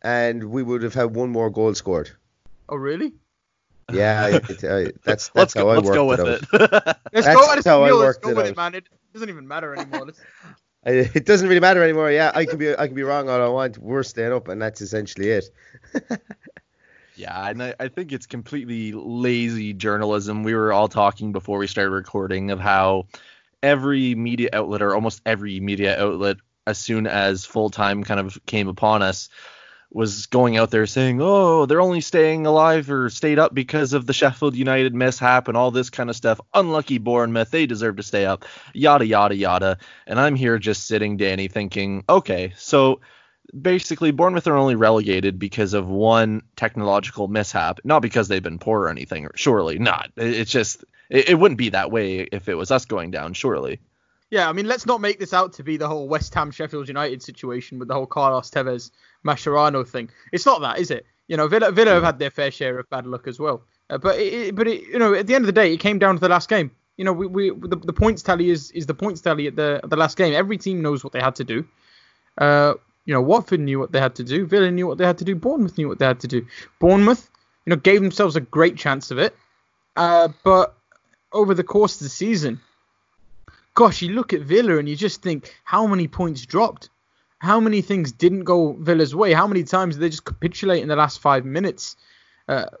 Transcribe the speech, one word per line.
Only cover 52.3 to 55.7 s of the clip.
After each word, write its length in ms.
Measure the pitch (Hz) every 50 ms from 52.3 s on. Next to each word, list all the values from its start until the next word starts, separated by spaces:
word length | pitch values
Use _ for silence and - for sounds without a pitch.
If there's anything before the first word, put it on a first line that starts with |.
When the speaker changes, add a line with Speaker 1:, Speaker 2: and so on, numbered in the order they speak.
Speaker 3:
if 160 | 101 98 95
it 80 | 104 90
was 160 | 82 95 -
us 140 | 135 127 -
going 260 | - 110 92 82 87
down, 220 | 92 73 76 82 92
surely." 460 | - - 131 95 69 67 65 - - _ _ _ _ _ _ _ _ _ _
Speaker 2:
Yeah, 180 | 214 196 175 160
I 40 | 165
mean, 120 | 190 208
let's 220 | 214 247 247 -
not 120 | 220 247 226
make 200 | 208 208 208 196
this 120 | 196 -
out 220 | 190 180 190 180 -
to 100 | - 135
be 140 | 151